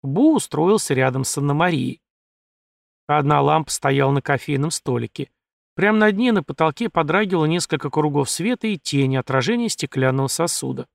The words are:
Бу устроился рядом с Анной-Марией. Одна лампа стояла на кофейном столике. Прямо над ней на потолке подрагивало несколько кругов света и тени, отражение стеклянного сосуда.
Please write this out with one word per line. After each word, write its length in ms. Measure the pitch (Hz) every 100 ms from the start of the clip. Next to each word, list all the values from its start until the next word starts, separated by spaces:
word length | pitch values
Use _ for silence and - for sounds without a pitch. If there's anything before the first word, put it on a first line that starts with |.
Бу 320 | 135 151 294
устроился 600 | 285 - 139 170 214 -
рядом 280 | 131 131 131
с 140 | 131 -
Анной-Марией. 640 | 143 143 175 160 127 - _ _ _ _ _ _ _ _ _ _ -
Одна 360 | 151 147 147
лампа 280 | 143 156 151
стояла 400 | - 139 139 139
на 120 | 139
кофейном 480 | - - - 139 147
столике. 600 | - - 123 117 - 139 _ _ _ _
Прямо 240 | - 196 214
над 180 | 214 196
ней 140 | 247
на 120 | 208
потолке 460 | 151 143 160 147 233
подрагивало 560 | - 151 175 208 180
несколько 460 | 156 170 - 151 147
кругов 400 | 156 151 143 135
света 380 | - 185 247 220
и 100 | 196
тени, 380 | - 143 135 131
отражение 520 | - 135 127 240 233
стеклянного 600 | - 147 135 131 131 135
сосуда. 600 | - 165 - 135 135 -